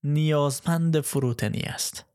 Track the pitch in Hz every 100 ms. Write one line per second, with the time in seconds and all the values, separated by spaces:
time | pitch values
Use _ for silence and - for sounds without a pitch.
0 | 143 151 156 151 143 131 - 165 165 156
1 | 143 143 127 117 107 - - - - -
2 | -